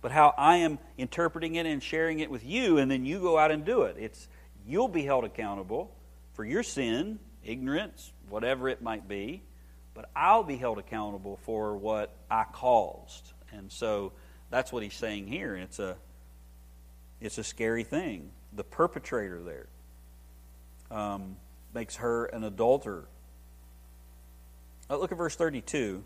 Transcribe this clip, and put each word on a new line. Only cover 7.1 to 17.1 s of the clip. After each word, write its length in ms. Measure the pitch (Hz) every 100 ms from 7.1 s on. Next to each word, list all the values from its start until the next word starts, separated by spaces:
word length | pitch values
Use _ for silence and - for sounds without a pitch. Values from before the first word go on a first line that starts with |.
| 214 - - -
ignorance, 680 | 120 131 151 202 - - - -
whatever 400 | 104 117 131 131
it 140 | 123
might 260 | 113 110 95
be, 360 | 101 104 185 - - - - - - 117 -
I'll 280 | 165 220
be 140 | 170 131
held 200 | 123 104
accountable 600 | - 113 104 101 98 98
for 340 | - 110 107 104
what 360 | 104 107 104 - -
I 160 | 113 110
caused. 840 | - 127 117 90 - - - - - -
And 200 | 107 98
so 420 | - 113 104 98 - - - -
that's 220 | 123 127
what 120 | 123
he's 100 | 104
saying 340 | - 110 104 98
here. 280 | 151 170 95
And 80 |
it's 160 | 92 -
a, 180 | 98 92 - - - - - - - - - - -